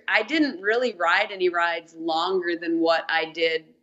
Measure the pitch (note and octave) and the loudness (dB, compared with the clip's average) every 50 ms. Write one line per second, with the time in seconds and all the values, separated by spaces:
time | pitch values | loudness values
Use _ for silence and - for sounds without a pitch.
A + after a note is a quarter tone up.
0 | - - G3 A3 G#3+ A3 D4+ E4 D4+ C4 G3 F3 G3 G#3 A3+ B3 B3+ A#3+ F#3+ F3 | -4 0 0 0 0 0 0 0 0 0 -2 -4 -2 0 0 0 0 -2 -2 0
1 | E3+ E3+ F3+ G3 G#3+ G#3 G3+ F#3 F3+ F3 F3 E3+ E3+ E3+ E3+ E3+ E3 - E3 E3 | 0 2 2 2 0 -2 -2 0 0 2 2 2 0 0 0 -4 -8 -12 -12 -6
2 | D#3+ E3 D#3+ D#3+ E3+ F#3 F#3+ F#3 F3 F3 E3+ E3+ E3+ E3 E3 E3 E3 E3 E3 D#3 | -4 -2 0 0 0 0 0 0 0 -2 -4 -4 -2 -2 0 2 2 2 2 2
3 | - - D#3+ E3 D#3+ D#3+ D#3 E3+ E3 E3 D#3+ D#3+ D#3+ - _ _ | 0 0 -2 -2 -2 -2 -2 0 0 0 0 -2 -6 -8 _ _